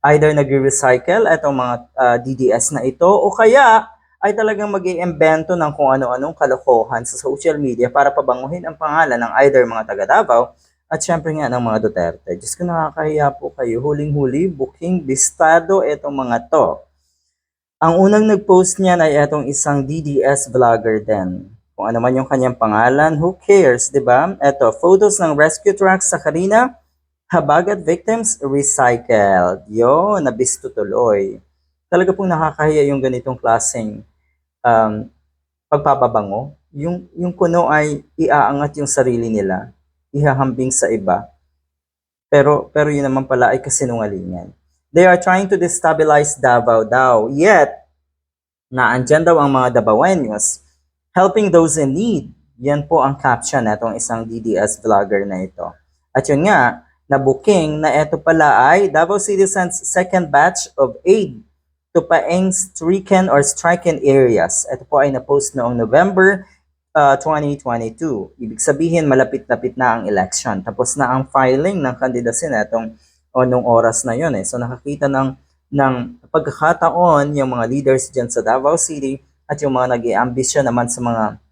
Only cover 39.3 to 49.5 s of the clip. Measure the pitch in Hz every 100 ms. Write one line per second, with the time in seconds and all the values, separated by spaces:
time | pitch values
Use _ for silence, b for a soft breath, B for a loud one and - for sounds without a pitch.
39.3 | 110 98 92 - _ _ _ _ 143 147
40.3 | 131 131 120 131 - - 113 95 90 -
41.3 | _ _ _ _ _ _ _ _ _ _
42.3 | 147 139 147 - 151 151 147 139 131 131
43.3 | 127 123 131 139 - 131 117 104 98 90
44.3 | 90 95 - _ _ _ 160 185 180 180
45.3 | 185 196 196 170 - 160 156 156 147 147
46.3 | - 127 120 117 113 107 123 131 117 110
47.3 | 139 180 190 139 - _ _ _ _ _
48.3 | _ _ _ _ 127 120 123 127 151 165
49.3 | 165 143